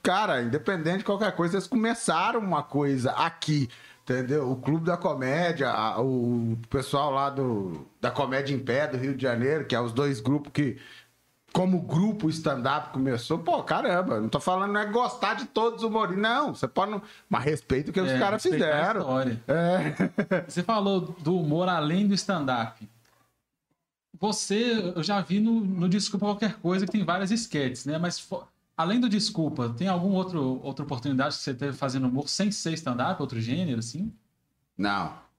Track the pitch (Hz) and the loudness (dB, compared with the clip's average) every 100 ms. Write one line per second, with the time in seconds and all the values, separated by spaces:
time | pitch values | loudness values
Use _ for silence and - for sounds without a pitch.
0 | - 185 214 135 120 147 151 185 156 190 | 2 2 2 0 0 0 0 0 0 -2
1 | 180 196 208 - 170 196 180 254 226 233 | -2 0 0 0 0 0 0 0 0 0
2 | - 165 196 233 196 156 - 143 143 135 | 0 2 2 0 0 -2 0 0 0 2
3 | 123 - 165 - - 151 120 - - - | 0 0 -2 -2 0 0 0 -6 -20 -20
4 | - 127 123 151 127 127 135 160 165 170 | -2 -2 2 0 0 -2 0 0 0 0
5 | 180 139 131 151 175 160 127 110 110 98 | 0 0 0 0 0 0 0 2 0 2
6 | 131 127 120 120 117 113 - 139 127 143 | 0 2 2 2 0 -2 -2 -4 0 0
7 | 147 135 139 135 131 107 92 78 69 _ | 2 2 0 0 0 0 -2 -8 -14 _
8 | 123 120 135 135 139 135 113 127 147 127 | -2 0 0 0 0 -2 0 0 0 -2
9 | 131 131 127 117 131 156 135 117 120 113 | -2 -2 0 2 2 0 0 -2 0 0
10 | 143 131 117 147 147 - 143 - - - | 0 0 0 0 0 -2 -2 -2 -14 -20
11 | - _ _ _ _ - 185 180 120 156 | -20 _ _ _ _ 0 2 2 2 2
12 | 208 208 156 156 160 131 127 147 - 131 | 2 2 -2 0 -2 0 0 0 -2 -2
13 | 135 117 - 160 165 311 - 165 269 180 | 0 0 -2 -2 0 0 2 0 2 2
14 | 185 110 113 143 185 185 202 208 208 226 | 2 0 0 0 2 0 2 0 0 0
15 | 240 - 196 214 233 - 226 208 220 220 | 0 0 -2 -2 -4 0 0 0 -2 0
16 | 196 190 220 247 285 131 131 - 196 208 | 0 2 2 2 0 -2 -2 0 -2 -4
17 | - - _ 113 131 156 - 131 147 185 | -8 -20 _ 0 0 -2 0 -2 0 0
18 | 175 131 196 214 370 226 160 147 175 220 | 2 2 2 2 0 2 2 2 2 0
19 | 151 131 131 117 - 156 170 180 151 143 | 0 0 0 -4 0 2 4 2 0 0
20 | 190 - - 185 175 175 180 220 202 196 | -2 0 0 -2 -2 -4 0 2 2 0
21 | 165 - 151 185 156 156 185 175 151 175 | -2 -4 0 0 2 2 2 2 2 2
22 | 208 190 - 175 135 120 113 - 107 _ | 4 2 0 -2 0 0 -2 -8 -20 _
23 | _ _ _ _ _ _ _ _ _ _ | _ _ _ _ _ _ _ _ _ _
24 | _ - 208 202 - 202 240 226 180 175 | _ -4 -2 -2 0 0 2 0 -2 -2
25 | 156 202 - 196 220 226 196 185 180 202 | 0 0 0 2 4 4 2 2 2 2
26 | - 196 208 208 202 - 170 185 202 220 | 0 0 0 0 -2 0 0 0 2 0
27 | 165 180 190 226 - 151 131 123 143 156 | 0 0 0 -2 0 -2 -2 -2 -4 -2
28 | 175 - - 185 - _ _ - 165 240 | -2 -4 -8 -10 -10 _ _ -4 0 2
29 | 247 202 - - 151 127 117 117 190 180 | 2 2 0 0 -2 0 -4 -2 -2 0
30 | 185 185 185 170 131 131 139 131 147 131 | 2 0 0 -2 -2 -2 -6 -8 -6 -4
31 | 143 131 143 - - 120 143 135 135 131 | 0 2 0 -2 -6 -4 -4 -2 -2 0
32 | 127 127 147 - 202 202 165 160 135 120 | 0 0 -2 0 0 0 -4 -4 -4 -2
33 | 147 185 135 117 113 147 180 117 117 156 | -2 -2 -4 -4 -2 -2 0 -2 -4 -6
34 | 220 - _ _ _ _ _ - 101 101 | -8 -8 _ _ _ _ _ -4 -2 0
35 | 80 - - | -4 -8 -20